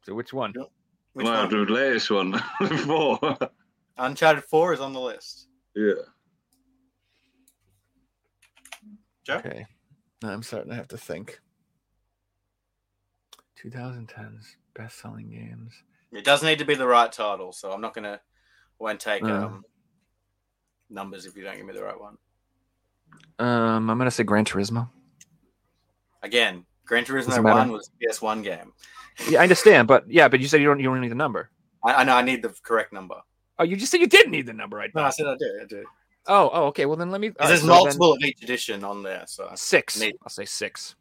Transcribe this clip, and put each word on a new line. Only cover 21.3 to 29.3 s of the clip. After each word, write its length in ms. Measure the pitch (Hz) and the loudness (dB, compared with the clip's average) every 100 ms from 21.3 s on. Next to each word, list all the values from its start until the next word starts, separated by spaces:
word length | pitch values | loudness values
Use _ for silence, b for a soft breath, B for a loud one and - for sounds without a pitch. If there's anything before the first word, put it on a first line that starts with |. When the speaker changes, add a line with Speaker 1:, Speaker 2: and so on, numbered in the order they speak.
| 95 | -18
Speaker 2:
you 80 | |
don't 140 | 95 101 | -16 -16
give 80 | 98 | -16
me 80 | |
the 100 | 98 | -14
right 160 | 101 92 | -12 -14
one. 180 | 104 110 _ _ _ _ _ _ _ _ _ - _ _ | -18 -20 _ _ _ _ _ _ _ _ _ -20 _ _
Speaker 1:
Um, 500 | 120 120 113 113 110 | -2 0 0 0 -2
I'm 80 | 113 | 0
gonna 140 | 127 | -2
say 120 | - | -2
Gran 220 | 107 104 110 | 0 2 2
Turismo. 440 | 98 101 117 120 _ _ _ _ _ _ _ _ _ _ _ _ _ | -2 -4 -4 -8 _ _ _ _ _ _ _ _ _ _ _ _ _
Speaker 2:
Again, 440 | 104 120 110 92 87 _ - | -4 0 0 -2 _ _ -2
Gran 180 | 117 | -2
Turismo 220 | 120 135 127 | -2 -4 -2
Speaker 1:
Doesn't 160 | 127 | 2
matter. 140 | 110 107 | 4 4
Speaker 2:
one 120 | 127 | 2
was 160 | 110 - | -2 -14
a 80 | _ | _
P 60 | 117 | -6
S 120 | 107 | -4
one 200 | 107 110 | -6 -6
game. 280 | 101 85 85 _ B B B B | -6 -12 -14 _ B B B B
Speaker 1:
Yeah, 120 | - | 0